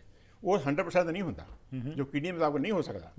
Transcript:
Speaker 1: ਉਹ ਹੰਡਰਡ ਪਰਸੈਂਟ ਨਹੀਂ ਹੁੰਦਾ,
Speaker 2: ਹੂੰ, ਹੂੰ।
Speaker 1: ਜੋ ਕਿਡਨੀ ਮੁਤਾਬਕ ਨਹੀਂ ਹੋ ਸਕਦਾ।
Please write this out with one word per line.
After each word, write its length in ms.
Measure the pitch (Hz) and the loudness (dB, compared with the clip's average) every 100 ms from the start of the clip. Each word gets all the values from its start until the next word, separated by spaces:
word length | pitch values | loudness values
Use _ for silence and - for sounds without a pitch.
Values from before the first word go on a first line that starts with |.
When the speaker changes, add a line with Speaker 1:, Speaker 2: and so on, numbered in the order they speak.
| - - - - | -20 -20 -20 -6
Speaker 1:
ਉਹ 160 | - 196 139 | 0 2 2
ਹੰਡਰਡ 180 | 147 170 | 0 4
ਪਰਸੈਂਟ 220 | 180 165 | 4 4
ਨਹੀਂ 160 | 180 | 0
ਹੁੰਦਾ, 200 | 170 - - - - | -2 -4 -10 -18 -10
Speaker 2:
ਹੂੰ, 80 | 131 | -8
ਹੂੰ। 120 | 123 | -4
Speaker 1:
ਜੋ 120 | 139 135 | -4 -2
ਕਿਡਨੀ 260 | 143 170 | -2 -2
ਮੁਤਾਬਕ 280 | 170 156 143 | 2 2 2
ਨਹੀਂ 120 | 175 | 2
ਹੋ 100 | 190 | 0
ਸਕਦਾ। 300 | 131 98 82 | 0 -6 -10